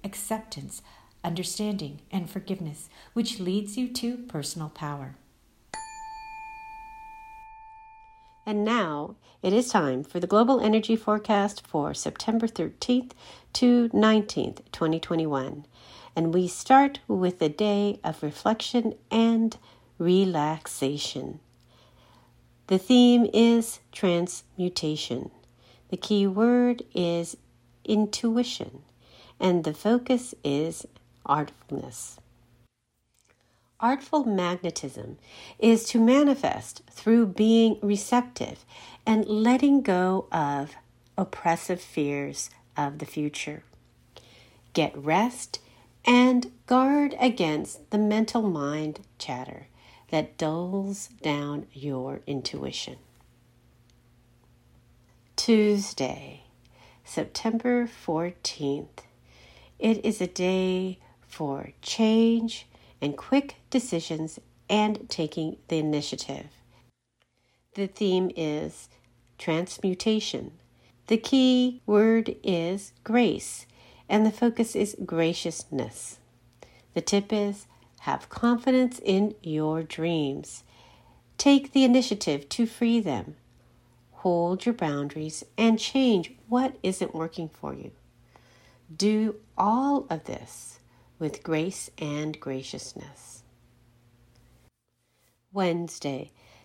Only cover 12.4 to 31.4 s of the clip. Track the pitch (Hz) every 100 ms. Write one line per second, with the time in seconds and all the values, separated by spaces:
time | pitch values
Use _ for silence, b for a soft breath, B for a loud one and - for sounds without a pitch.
12.4 | 226 - 160 - - 247 247 B B B
13.4 | B - 247 240 233 208 214 220 208 -
14.4 | - - - - 160 165 - 165 160 139
15.4 | 131 147 - B B B B - 165 175
16.4 | 180 - - 269 277 277 - 196 180 180
17.4 | 156 151 208 202 202 202 - 160 147 -
18.4 | 220 220 - 247 226 - _ 226 226 226
19.4 | 226 - b b b - 175 185 190 160
20.4 | 151 156 - - 135 143 - 131 - -
21.4 | - _ b b b b b b b b
22.4 | _ _ - 190 - 247 247 240 233 -
23.4 | 233 233 226 - _ - 190 175 175 -
24.4 | - - 180 180 156 151 - 127 135 -
25.4 | b b b b _ 185 - 208 196 190
26.4 | 233 247 247 247 - - 175 170 165 -
27.4 | _ _ _ _ - 214 208 - 233 226
28.4 | 247 - - - - b b b b -
29.4 | 185 180 160 151 208 240 247 247 - -
30.4 | 143 139 160 165 - _ _ _ - 147